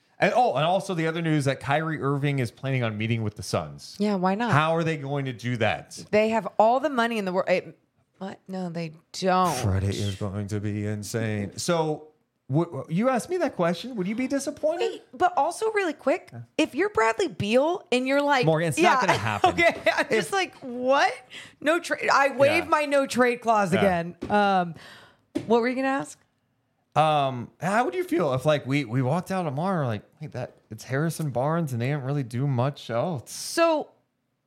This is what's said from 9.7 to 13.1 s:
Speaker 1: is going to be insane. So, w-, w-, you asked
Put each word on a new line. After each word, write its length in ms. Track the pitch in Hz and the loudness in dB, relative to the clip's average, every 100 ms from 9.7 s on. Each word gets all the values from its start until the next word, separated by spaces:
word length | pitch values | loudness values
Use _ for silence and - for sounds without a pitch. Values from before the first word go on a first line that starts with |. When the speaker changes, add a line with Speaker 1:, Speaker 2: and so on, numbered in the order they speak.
| 95 98 | 0 0
Speaker 1:
is 260 | 110 101 95 | -2 -4 -4
going 320 | 104 98 101 | -6 -6 -6
to 120 | 104 | -4
be 240 | 104 104 104 | -4 -4 -4
insane. 720 | 107 98 113 113 107 98 - | -6 -6 -4 -2 -4 -6 -6
So, 520 | - 170 156 151 - _ _ _ _ | -2 0 0 -4 -10 _ _ _ _
w-, 160 | 139 170 | -2 0
w-, 180 | - - | -6 -6
you 220 | 165 | 0
asked 200 | 247 | 2